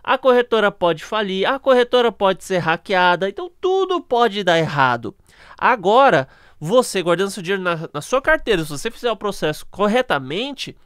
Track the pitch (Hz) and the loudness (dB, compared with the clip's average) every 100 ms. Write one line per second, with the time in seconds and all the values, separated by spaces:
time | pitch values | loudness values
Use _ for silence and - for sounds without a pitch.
0 | - 262 262 247 240 220 202 - 175 156 | -4 0 4 2 2 2 0 0 -2 -2
1 | - 220 202 190 208 269 269 247 240 247 | -4 -4 -2 -2 -2 0 2 2 4 2
2 | 233 - 190 185 - 180 160 170 - 185 | 2 0 0 0 -4 -2 -2 -2 0 2
3 | 180 175 196 202 359 _ 370 381 370 349 | 4 2 -2 -6 -12 _ -2 0 0 -2
4 | - 233 233 202 180 165 156 143 131 123 | -2 2 2 0 0 2 0 0 0 0
5 | 113 - _ _ - - 214 240 185 240 | -6 -14 _ _ -20 -2 0 2 4 6
6 | 269 156 131 _ - - 151 247 - 190 | 6 4 0 _ -20 -12 0 0 2 -2
7 | 170 170 196 196 170 196 180 160 165 147 | 0 0 -2 -6 -6 -4 -2 -4 -6 -10
8 | - 262 311 - 240 185 151 143 226 - | -2 -2 0 -2 0 -2 -2 -8 -8 -6
9 | 240 220 208 - 156 151 - - 208 247 | -6 -4 -6 -4 -4 -6 -10 -2 0 0
10 | - 143 131 175 277 269 - - | 0 -4 -4 -6 -6 -10 -14 -16